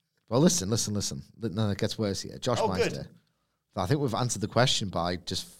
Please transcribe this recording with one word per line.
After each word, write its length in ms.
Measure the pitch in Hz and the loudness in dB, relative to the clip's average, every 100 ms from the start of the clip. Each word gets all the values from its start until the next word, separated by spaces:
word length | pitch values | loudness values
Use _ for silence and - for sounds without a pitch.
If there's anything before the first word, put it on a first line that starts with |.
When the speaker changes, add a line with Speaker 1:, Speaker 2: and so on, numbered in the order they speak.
| _ _ - | _ _ -2
Speaker 1:
Well, 140 | 120 | 4
listen, 280 | 170 - 95 | 4 4 2
listen, 240 | 113 - | 0 0
listen. 300 | 104 - 69 - - | -2 -2 -6 -12 -8
Li-, 100 | 110 | -4
no, 160 | 90 107 | 0 0
it 80 | 98 | 0
gets 200 | 107 - | -2 -2
worse 240 | 104 95 | -2 -2
here. 160 | - - | -6 -6
Josh 220 | 127 120 | -2 2
Speaker 2:
Oh, 60 | 214 | 2
good. 240 | 185 202 | 2 0
Speaker 1:
Meister. 160 | 139 - - _ _ _ _ _ - | -2 -10 -16 _ _ _ _ _ -4
I 80 | 90 | 0
think 160 | 147 | 2
we've 120 | 139 | 0
answered 280 | 101 123 101 | -2 -2 -2
the 60 | 101 | 0
question 400 | 113 127 - 98 | 4 4 2 -2
by 260 | 85 85 90 | -2 -2 -4
just 320 | - 92 - - | -6 -8 -8 -14